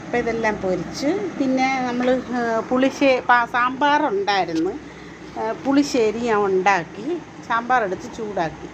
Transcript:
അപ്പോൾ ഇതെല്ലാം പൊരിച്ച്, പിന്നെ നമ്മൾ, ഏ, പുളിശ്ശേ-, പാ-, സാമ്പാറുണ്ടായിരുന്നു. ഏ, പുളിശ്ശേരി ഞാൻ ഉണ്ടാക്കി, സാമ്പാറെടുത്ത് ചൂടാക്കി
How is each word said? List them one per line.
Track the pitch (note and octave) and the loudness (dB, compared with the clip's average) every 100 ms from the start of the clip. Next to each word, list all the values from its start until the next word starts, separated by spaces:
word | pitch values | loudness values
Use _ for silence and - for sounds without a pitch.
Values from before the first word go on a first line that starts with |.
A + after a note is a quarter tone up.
അപ്പോൾ | - A#3+ | -2 -2
ഇതെല്ലാം | A#3 A3+ A3 G#3 | -2 0 -2 0
പൊരിച്ച്, | F#3+ F3+ E3 - C#4 G4 F#4+ C#4+ | -2 -2 -4 -4 -2 -2 -4 -2
പിന്നെ | C4+ C4 C4 C4 B3 | 0 2 0 0 -2
നമ്മൾ, | B3 B3 B3+ B3 A#3+ | 0 2 0 0 -2
ഏ, | A#3 A3+ A3 | 0 -2 0
പുളിശ്ശേ-, | B3+ C4+ C4 C#4 B3 - | 2 2 4 4 4 4
പാ-, | A#3+ A#3 B3 | 4 4 0
സാമ്പാറുണ്ടായിരുന്നു. | B3 C4 C#4+ D4 D4 G3 G3+ G3 E3+ E3 F3 C#4 - - - - - - | 0 2 2 4 2 0 0 0 0 0 -2 -4 -12 -16 -16 -16 -14 -8
ഏ, | A3 A3+ | -6 -4
പുളിശ്ശേരി | C4+ C#4 C#4+ C4 A3 A3 A#3 | 2 2 4 2 2 2 2
ഞാൻ | G#3 G3+ | 2 4
ഉണ്ടാക്കി, | F#3 F#3+ F#3+ D#3+ - B3 F4 - - - | 4 4 2 0 -8 -6 -6 -8 -18 -4
സാമ്പാറെടുത്ത് | A#3 A#3+ B3+ G#3 F3+ - - | -4 2 2 2 -4 -8 -10
ചൂടാക്കി | G#3+ F#3+ E3 D3 - | -6 -4 -4 -6 -14